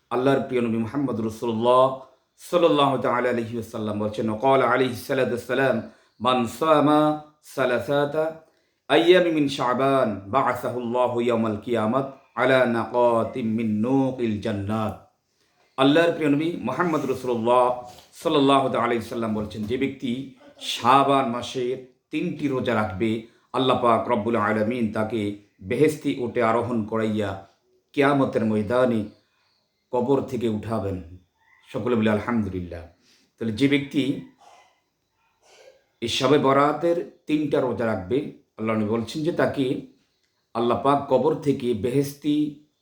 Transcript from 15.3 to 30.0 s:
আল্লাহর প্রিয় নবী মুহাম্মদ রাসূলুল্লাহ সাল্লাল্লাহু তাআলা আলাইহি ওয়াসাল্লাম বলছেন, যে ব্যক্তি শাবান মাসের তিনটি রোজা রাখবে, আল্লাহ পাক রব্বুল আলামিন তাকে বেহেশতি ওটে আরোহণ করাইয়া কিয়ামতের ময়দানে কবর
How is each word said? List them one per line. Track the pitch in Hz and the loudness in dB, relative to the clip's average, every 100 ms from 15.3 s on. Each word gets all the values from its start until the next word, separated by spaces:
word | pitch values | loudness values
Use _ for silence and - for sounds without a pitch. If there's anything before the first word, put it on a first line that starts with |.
| _ _ _ _ - | _ _ _ _ 0
আল্লাহর | 139 160 170 | 4 4 2
প্রিয় | 160 147 | 2 0
নবী | 143 165 175 | 0 0 -4
মুহাম্মদ | 117 127 175 156 131 | -6 -2 0 0 -2
রাসূলুল্লাহ | 120 123 117 113 123 123 123 - - - | -4 -2 -2 4 4 4 0 -8 -20 -20
সাল্লাল্লাহু | - 165 151 139 139 131 | -8 0 2 4 4 2
তাআলা | 117 | 0
আলাইহি | 120 117 | 0 -2
ওয়াসাল্লাম | 104 120 113 107 | -4 -6 -4 -4
বলছেন, | 104 113 | -6 -8
যে | 104 123 | -6 -4
ব্যক্তি | 135 - 127 127 135 - - - | -4 -4 -6 -6 -8 -16 -20 -14
শাবান | - - 117 135 139 139 120 | -10 -2 4 6 6 2 0
মাসের | 120 117 131 123 131 - _ - | -4 -8 -6 -4 -6 -10 _ -8
তিনটি | 156 175 139 143 | -6 -4 -4 -4
রোজা | 127 117 113 | -2 0 0
রাখবে, | 107 95 113 113 - _ - | 0 -2 -2 -2 -6 _ -6
আল্লাহ | 127 131 120 | -2 2 2
পাক | 120 113 123 | 4 2 2
রব্বুল | 117 110 113 | -2 0 0
আলামিন | 104 107 104 123 110 | 0 0 0 -2 -2
তাকে | 110 107 117 104 101 _ _ | -2 -4 -2 -4 -6 _ _
বেহেশতি | 92 123 147 151 143 135 | -6 2 2 2 -4 -4
ওটে | 120 120 | -4 0
আরোহণ | 113 117 113 117 104 | 2 0 0 -4 -2
করাইয়া | 113 110 107 101 95 - _ _ _ _ | -2 -2 -2 -4 -6 -14 _ _ _ _
কিয়ামতের | 143 139 139 127 123 110 | 0 2 4 0 0 0
ময়দানে | 107 98 123 127 113 104 - _ _ _ _ _ _ - | 0 0 2 2 0 -4 -12 _ _ _ _ _ _ -8
কবর | 123 | -4